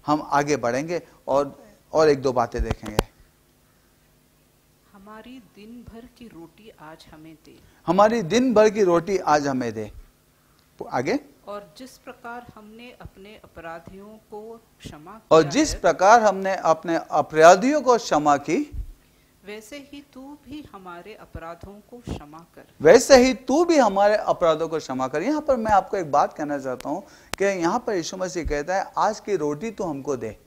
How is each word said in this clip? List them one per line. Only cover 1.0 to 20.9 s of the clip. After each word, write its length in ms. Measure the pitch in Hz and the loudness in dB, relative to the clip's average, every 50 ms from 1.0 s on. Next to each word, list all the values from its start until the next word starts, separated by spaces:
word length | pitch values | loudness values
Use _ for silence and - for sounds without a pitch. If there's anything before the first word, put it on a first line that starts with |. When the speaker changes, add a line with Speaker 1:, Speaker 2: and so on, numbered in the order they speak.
| - - _ _ _ | -8 -12 _ _ _
Speaker 1:
और, 360 | - 131 139 143 139 - - - - - _ _ _ - | -2 0 0 0 -2 -8 -18 -20 -20 -20 _ _ _ 0
और 160 | 151 160 151 | 2 4 4
एक 120 | 143 135 | 4 2
दो 120 | 127 135 123 | 0 -2 0
बातें 300 | 123 117 113 - 120 113 | 0 -2 -2 -2 -6 -4
देखेंगे। 440 | 113 113 - - 113 110 107 - - _ _ - _ _ _ _ _ _ _ _ _ _ _ _ _ _ _ _ _ _ _ _ _ _ _ _ _ _ _ _ _ _ _ _ _ _ | -4 -6 -8 -8 -4 -4 -4 -4 -4 _ _ -20 _ _ _ _ _ _ _ _ _ _ _ _ _ _ _ _ _ _ _ _ _ _ _ _ _ _ _ _ _ _ _ _ _ _
Speaker 2:
हमारी 460 | 202 190 208 214 220 220 240 254 262 | -20 -20 -20 -20 -20 -20 -20 -20 -20
दिन 460 | 208 _ _ 202 208 220 233 247 220 - 208 | -20 _ _ -20 -20 -20 -20 -20 -20 -18 -20
भर 120 | 233 240 240 _ | -20 -20 -20 _
की 100 | _ 240 | _ -20
रोटी 440 | 220 160 160 165 160 _ - 208 220 - _ | -20 -20 -20 -20 -20 _ -20 -20 -20 -20 _
आज 240 | 156 156 160 160 - - 165 | -20 -20 -20 _ -20 -20 -20
हमें 240 | 156 156 160 160 _ _ | -20 -20 -20 -20 _ _
दे। 140 | 143 131 - _ - _ _ _ | -20 -20 -20 _ -20 _ _ _
Speaker 1:
हमारी 340 | - 175 190 208 220 226 233 | 0 4 4 4 4 4 0
दिन 320 | 196 151 185 240 254 262 220 | -2 0 0 0 2 4 4
भर 160 | 214 214 220 | 4 4 4
की 140 | 196 220 202 | 4 2 2
रोटी 340 | 180 170 170 165 190 196 | 4 4 2 0 0 -4
आज 300 | 185 - 160 151 151 143 | -2 2 2 0 2 2
हमें 260 | 139 135 127 123 117 104 | -2 -4 -2 -4 -4 -6
दे। 180 | 110 107 104 - - - _ _ _ _ _ _ _ _ _ _ _ _ _ _ _ - - | -8 -10 -10 -14 -20 -20 _ _ _ _ _ _ _ _ _ _ _ _ _ _ _ -12 -6
आगे। 280 | - 127 123 151 233 294 - - _ _ _ | -6 -4 -2 -2 -2 -4 -4 -10 _ _ _
Speaker 2:
और 260 | 202 202 208 202 - _ | -14 -14 -14 -14 -18 _
जिस 200 | - 262 254 - | -20 -20 -20 -20
प्रकार 500 | _ _ 277 240 _ - 233 233 240 240 226 - | _ _ -20 -20 _ -18 -16 -16 -16 -18 -20 -20
हमने 420 | 220 214 214 220 226 240 247 - _ | -20 -20 -20 -20 -20 -20 -20 -20 _
अपने 400 | - - _ 196 190 202 220 - - | -20 -20 _ -20 -20 -20 -20 -20 -20
अपराधियों 640 | - _ 170 160 165 165 170 170 - 185 190 202 | -20 _ -18 -16 -14 -16 -16 -18 -20 -20 -20 -20
को 560 | 208 220 214 _ _ 214 208 214 226 226 233 _ _ _ _ | -20 -20 -20 _ _ -18 -16 -16 -16 -20 -20 _ _ _ _
क्षमा 420 | - - 165 147 151 180 208 220 _ _ | -18 -18 -18 -18 -20 -20 -20 -20 _ _
Speaker 1:
और 100 | 151 160 | 4 4
Speaker 2:
किया 100 | 160 143 | 4 4
Speaker 1:
जिस 220 | 160 262 311 285 - | 0 0 0 0 -4
Speaker 2:
है, 80 | - | 0
Speaker 1:
प्रकार 400 | - 180 151 139 180 202 226 240 | 0 0 2 4 6 6 6 8
हमने 340 | 220 208 190 190 190 190 190 | 6 2 0 0 -4 -4 -4
अपने 440 | - - 165 160 160 - 175 165 160 - - | -2 0 0 -2 0 -2 -4 -4 -4 -4 -2
अपराधियों 680 | - 156 127 - 151 156 156 170 185 190 226 262 302 302 | -2 -2 -2 0 4 8 10 10 10 8 4 0 0 0
को 160 | 254 262 240 | 2 2 2
क्षमा 400 | 220 - - 185 151 151 147 143 | 2 0 0 -2 2 4 4 2
की, 340 | 139 143 - 170 277 294 - - - - - - _ _ _ _ _ _ _ _ _ _ | 2 2 -2 -2 -2 -4 -6 -8 -12 -12 -12 -16 _ _ _ _ _ _ _ _ _ _
Speaker 2:
वैसे 320 | 190 208 220 214 - 294 | -16 -16 -16 -16 -16 -18
ही 280 | 285 269 277 294 285 285 _ _ | -18 -18 -18 -20 -20 -20 _ _
तू 240 | 254 269 277 294 285 _ | -20 -20 -20 -20 -20 _
भी 240 | 247 285 302 285 - - | -18 -18 -18 -18 -18 -20
हमारे 400 | 196 185 180 | -20 -18 -18